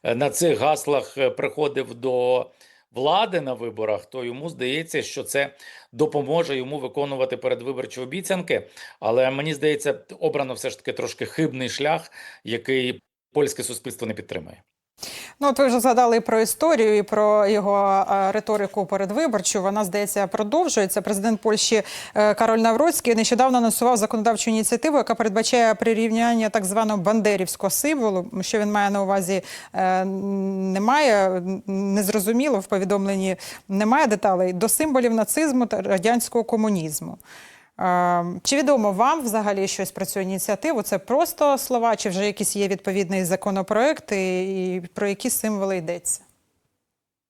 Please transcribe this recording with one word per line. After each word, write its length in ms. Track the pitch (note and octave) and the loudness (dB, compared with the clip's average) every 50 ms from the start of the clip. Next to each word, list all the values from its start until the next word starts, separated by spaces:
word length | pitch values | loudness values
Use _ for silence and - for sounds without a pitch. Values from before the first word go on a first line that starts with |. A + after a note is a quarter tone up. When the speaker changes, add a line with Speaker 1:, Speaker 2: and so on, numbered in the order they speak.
| - | -4
Speaker 1:
е, 120 | - A#2 | -2 0
на 160 | A#2+ C#3+ E3 | 0 0 0
цих 280 | - - F3 E3+ C#3 G#2 | 0 2 2 2 2 2
гаслах, 600 | A#2+ D3 D#3 D3 - D3 D3 C3+ - - - C3+ | 2 2 0 0 0 0 0 0 -2 -4 -4 0
е, 120 | C3+ B2+ | 0 0
приходив 640 | B2 - - C#3 - - D3+ D3 C#3 C3+ C3 A#2 A#2 | 0 -2 -6 -6 -4 -2 -4 -2 -2 -4 -6 -6 -8
до 520 | A#2+ A#2+ C3+ B2+ B2 B2 B2 B2+ B2 A#2+ - _ _ _ _ _ _ _ _ - | -6 -4 -2 0 0 2 2 2 0 0 -4 _ _ _ _ _ _ _ _ -8
влади 460 | A#2 C3 D3 E3 G3 A3+ A3 F3+ E3+ | -4 0 2 2 2 2 0 -2 -4
на 140 | C#3+ C3+ B2+ | -4 -4 -8
виборах, 520 | A2 A#2 A#2 G2+ A2 A2 G#2+ G#2+ G2 - | -6 -8 -10 -6 -4 -2 -2 -2 -2 -4
то 180 | - - C3 B2 | -8 -12 -10 -8
йому 240 | A#2+ A#2+ C3 D3 E3+ | -8 -8 -10 -10 -12
здається, 540 | D#3 A#2+ B2 B2+ C3+ D#3 E3 E3 - D3+ A#2 | -8 -6 -4 -4 -4 -4 -6 -4 -4 -4 -4
що 200 | - - - - | -4 -8 -10 -8
це 320 | - - C#3 C#3 C3+ - - - - - - - _ - | -4 -2 -2 -2 -2 -6 -16 -20 -20 -20 -20 -20 _ -4
допоможе 640 | A#2 D3+ D3+ D3+ D3 C#3+ B2+ D3+ E3+ E3+ E3 C#3+ | -2 -2 0 0 -2 -2 0 0 0 0 0 -2
йому 220 | C3 B2+ C3 D3 D3 | -4 -4 -6 -8 -8
виконувати 580 | B2+ B2+ - C#3+ C#3+ C#3+ C#3 C3 C3 C3 C3+ | -8 -8 -4 -4 -4 -4 -2 -2 -2 -2 -2
передвиборчі 640 | A#2 - C3 B2 A#2 A#2 C3 C3+ B2+ B2+ A#2 - B2+ | -4 -2 -4 -4 -4 -4 -8 -8 -6 -8 -10 -8 -12
обіцянки. 680 | B2+ B2+ C#3 F#3+ F#3 - F#3+ F3+ F3+ E3+ D3 G2+ - - - - - - - - | -10 -8 -8 -8 -4 -4 -4 -4 -2 -2 -2 -2 -2 -6 -18 -20 -20 -20 -14 -6
Але 300 | - A2 A2+ B2 C3 B2+ | -2 0 2 2 2 2
мені 240 | C3+ C#3 D3 D#3 D#3 | 0 -2 -4 -4 -4
здається, 440 | C3+ C#3+ D#3 D3+ C#3+ - D3 C3+ - - - F3+ - | -2 0 0 0 0 -2 -4 -4 -4 -6 -18 -12 -4
обрано 340 | F3 D#3 D#3 D3 C#3 C3 B2+ | -4 -2 -2 -2 -4 -4 -6
все 160 | - - C3 | -8 -8 -8
ж 60 | - | -8
таки 160 | - - - A#2 | -8 -8 -8 -6
трошки 340 | - B2 A#2 - - B2+ | -6 -6 -8 -6 -8 -10
хибний 420 | A2+ - - D#3+ D3+ B2+ C3 C3 A#2+ | -8 -4 -2 -2 -2 -2 -4 -6 -6
шлях, 440 | - - C#3 D3 D#3+ E3 E3 - - - - - - - - | -4 -2 0 0 0 -2 -4 -8 -20 -20 -20 -20 -20 -16 -8
який 560 | G#2+ A2+ A#2 A#2 - C3 C3 B2+ B2 B2 - _ _ _ _ _ _ - | -6 -6 -6 -2 -2 -2 0 0 -2 -4 -8 _ _ _ _ _ _ 0
польське 300 | D3+ D3 C3+ - - B2 | 0 0 0 0 -6 -8
суспільство 440 | - B2 - - B2+ A2+ - A#2+ | -8 -8 -10 -10 -12 -10 -8 -8
не 80 | A2+ G#2+ | -8 -8
підтримує. 480 | - G2 - - F#2 D#2+ E2+ F2+ F2+ _ _ _ _ _ _ _ - - - - - - - - - | -8 -10 -10 -10 -10 -10 -14 -18 -20 _ _ _ _ _ _ _ -18 -16 -14 -14 -14 -16 -16 -8 -2
Speaker 2:
Ну, 80 | C#4 C#4+ | 0 0
от 100 | C4 - | 2 4
ви 80 | C#4 | 4
вже 140 | C4 A#3 B3 | 4 4 4
згадали 360 | G#3+ C4 A#3+ A3+ B3 A#3 A#3 | 4 4 4 6 4 4 4
і 40 | A#3 | 2
про 200 | A3+ - A#3 A3 | 2 2 2 2
історію, 560 | A3 A3+ - - - D#4+ E4 B3+ A3+ G#3+ G#3+ | 2 0 0 0 2 2 4 4 4 4 4
і 60 | G#3 G3+ | 2 2
про 440 | G3+ - G#3+ G#3+ G#3 G#3 G#3+ G#3 | 0 0 2 4 4 4 4 4
його, 600 | G3 G#3+ G#3 G3 G3+ G3+ G3+ G3+ G3 G3 G3 F#3+ - | 4 2 2 2 2 2 2 2 4 2 2 2 2
е, 220 | G3+ G3 G3 F#3+ G3+ | 2 2 2 2 0
риторику 540 | A3 - - G#3+ G#3 G3+ F#3 - G#3+ G3 | -2 -2 0 -2 0 -2 -2 -2 -4 -4
передвиборчу. 760 | F3+ G3+ G3 G3 F#3 G#3 B3+ D#4+ D#4 A3 G3+ F3+ - - G#3+ F3+ | -2 -2 -2 -2 -2 0 0 0 0 0 0 -2 0 -2 0 0
Вона, 220 | G3 G3 G#3+ G#3+ | 0 0 0 -2
здається, 420 | F3 F3 G#3 G#3 G3 - G#3 G3+ | -2 -2 -2 -2 -2 -2 -2 -2
продовжується. 760 | F#3 - G#3 G#3+ G#3 A#3 D#4+ F4+ D#4+ - A3+ G3+ F#3+ - G#3+ F#3 | -2 0 -2 -2 0 2 2 2 2 2 2 0 2 0 -2 -2
Президент 380 | - G#3+ G3 G3 A#3 A3 G3+ | -2 -2 0 0 0 0 0
Польщі, 420 | - A3 G#3+ G#3+ - - A#3 G#3+ G3+ - - - - - - | 0 0 0 2 2 2 2 0 0 -2 -8 -12 -12 -6 0
е, 200 | G#3 G#3+ G#3 G#3 | 2 4 4 4
Кароль 240 | G#3 A#3 A3 A3+ A3+ | 4 4 4 4 4
Навроцький 560 | A3+ A3+ A3+ A#3 D4 E4+ D#4+ - - B3 A3+ | 4 4 4 4 4 4 2 2 2 2 2
нещодавно 440 | A3 A3+ - B3 A3 B3+ C4+ B3+ B3 | 2 2 2 4 4 4 4 4 4
анонсував 380 | A#3 A3+ - - B3 A#3+ B3+ | 2 2 2 2 2 4 4
законодавчу 540 | G#3+ G3+ A3 - A3+ G#3+ A#3 A3+ G3+ - - | 4 2 0 0 0 2 2 2 2 0 0
ініціативу, 460 | A3 A3 G#3+ - A#3+ A3+ - D#4 D4 | 0 0 0 0 0 0 0 2 2
яка 180 | C#4+ A3+ - A3+ | 2 2 2 0
передбачає 600 | - A#3 A3 F#3+ A3 A3 - - B3 A#3 A3+ A3 | 0 0 0 0 0 0 2 4 4 6 6 4
прирівняння 720 | - - A3+ A3+ G#3+ A3+ A3+ A3 A3+ A#3 A#3 A#3 A3+ A3 G#3+ | 2 2 0 2 2 2 0 2 2 2 2 2 2 2 2
так 160 | - A3+ G3 | 0 0 -2
званого 340 | F3+ G3+ A3 A3+ G#3+ G#3+ G#3 | 0 0 0 0 0 0 0
бандерівського 720 | E3+ F#3+ A3 A3+ G3+ G#3+ G3+ F#3+ F#3 F3 - - - G3 | 2 2 2 4 4 4 2 2 0 -2 -4 -2 -2 -2
символу. 560 | - - - D4 D#4+ C#4+ A#3 A3 G3 F#3 F3 - - F#3+ | 0 0 0 0 0 2 0 0 0 0 -4 -4 -6 -6
Що 180 | F#3 - - A3 | -6 -2 0 0
він 140 | G#3 G#3 G#3 | 0 2 0
має 180 | G#3 G3+ G3+ | 2 2 2
на 120 | G3 G3+ G3 | 0 0 0
увазі, 400 | F#3+ G3 G3 F#3+ E3+ G3 F#3 - - - - - - - | 0 0 0 0 0 -2 -2 -4 -6 -14 -16 -16 -10 -4
е, 320 | F#3+ F#3+ F#3 F#3 F#3 F#3+ | 0 0 2 2 2 0
немає, 1400 | G3 F#3+ F#3+ G3 G3+ G3 G3 F#3+ F#3+ G3 F#3+ F#3+ F#3+ F#3 G3 G3+ A3 B3+ D4 D#4 C4+ A3 G3+ G3 F#3+ F#3 F#3 F3 F#3 F#3+ F#3 - | 0 -2 -4 -4 -2 -2 -2 -2 -2 -2 -2 -2 -2 -2 0 0 2 2 4 4 4 6 4 4 4 2 -2 -2 -4 -6 -6 -6
незрозуміло, 920 | - G3 F#3+ G3+ G3 G3 G#3 G#3 F#3 G#3+ A3 F#3 G#3 A#3 A#3+ C4+ D4+ C4 G3 | -4 -4 -2 0 0 0 0 0 0 0 0 0 0 2 2 2 2 0 0
в 80 | F#3 | -2
повідомленні 680 | - - G3 F#3+ F#3 G#3 G3+ G3 G3 G3 F#3+ F#3+ F#3+ F#3 F3+ - - - - - - | 0 -2 0 0 0 0 0 0 0 -2 0 0 -2 -2 -4 -6 -14 -16 -16 -10 -4
немає 380 | F#3+ G3 G#3+ G#3+ A#3+ D4 D#4 | -2 0 2 4 4 4 4
деталей, 460 | B3 G#3 G3+ - G#3 F#3+ F3+ F#3 F3+ F#3 | 4 2 2 2 2 4 4 2 0 0
до 160 | F3+ F3 A3+ | 0 0 0
символів 460 | - - D#4 D#4 C#4 C4 A#3+ A#3+ A3+ | 0 0 0 2 2 2 2 2 2
нацизму 520 | A3+ G#3+ - - - D#4 D#4 C4+ B3+ A#3+ | 2 0 0 0 0 0 2 2 2 0
та 160 | G#3 - - F#3+ | 0 -2 -2 -2
радянського 600 | G3+ G3+ F#3+ F3 A3 A#3+ A#3+ A#3 - - A#3+ A3+ | 0 0 0 2 2 2 0 0 -2 -2 -2 -2
комунізму. 760 | A#3 - A3 G#3+ A3 G#3 F#3 D#3 D#3+ D3+ - D#3+ D#3+ - - - - - - - - - - _ _ _ - | 0 0 0 0 2 0 0 -2 -4 -6 -8 -8 -10 -14 -14 -20 -20 -20 -20 -20 -20 -20 -20 _ _ _ -4
Ем, 640 | F#3 F#3 F3+ F3+ F3 F3 F3 F3 F3 F3 F3+ F3+ - | -2 0 2 2 2 2 2 2 0 -2 -6 -6 -2
чи 120 | - C#4 | 0 0
відомо 360 | C#4+ D#4 C4 C#4+ B3+ G#3+ G#3 G3 | 2 4 4 4 4 4 2 2
вам 300 | F3+ A#3 C4+ D#4 E4 C#4 | 2 2 2 2 0 -2
взагалі 460 | A#3+ G3+ A3+ G#3 G#3 G3+ G3 F#3+ F#3+ | -2 -2 -2 0 0 0 0 -2 -2
щось 220 | - - F#3+ F3+ | -2 -4 -6 -6
про 160 | - - F#3+ | -6 -6 -6
цю 140 | F#3 - G3+ | -6 -4 -4
ініціативу? 640 | F#3+ F#3 F#3+ F#3 - - G#3 G3 - D#4 E4 A#3 G#3 | -4 -4 -4 -4 -4 -4 -4 -2 -2 -2 -2 -2 -2
Це 160 | - - F#3+ | -2 -4 -4
просто 600 | - - A#3 C#4+ E4+ E4 - - D#4 C#4+ C#4 B3 | -2 0 0 0 0 0 0 0 2 2 2 2
слова, 380 | - - B3+ A#3+ A3+ A#3 A3 | 0 -2 -2 0 2 0 0
чи 120 | G#3 - G#3+ | 0 -2 -4
вже 180 | F3 F#3 G3+ | -2 -2 -2
якісь 300 | G#3 G3 - G#3 - - | -2 -2 -2 -4 -4 -2
є 120 | G3+ G3+ F#3+ | -2 -2 -2
відповідний 560 | G3 F#3 - G#3 F#3+ G3 G3 E3+ G3 F#3+ F#3 | -2 -4 -4 -4 -2 -2 -2 -2 0 -2 0
законопроект, 880 | E3 F#3 F#3 - - F#3+ G3 F#3 - A3 G#3+ A#3+ D4 D#4 D4+ - - G#3+ | 0 -2 -2 -2 -2 -2 -2 -2 0 0 2 2 2 0 -2 -4 -6 -4
і, 640 | G3 F#3+ F#3 F#3 F#3 F#3 F#3+ F#3+ F#3+ F#3 F#3 F3+ | -2 -2 -2 -2 -2 -2 -2 -4 -4 -4 -4 -4
і 60 | F#3 | -6
про 260 | F3 F3 - - G#3 | -8 -10 -8 -4 -4
які 240 | G3+ G3 G3 - B3+ | -4 -4 -2 -4 -4
символи 460 | - - - A3 G#3+ G3+ F#3+ G3 G3 | -4 -2 -2 -4 -2 -2 -2 -2 -2
йдеться? 440 | F3+ D#3+ D#3+ F3 F3 - - - - - _ _ _ _ _ _ _ _ _ _ _ _ _ _ _ _ _ _ _ _ _ | -4 -4 -6 -8 -6 -6 -6 -6 -8 -8 _ _ _ _ _ _ _ _ _ _ _ _ _ _ _ _ _ _ _ _ _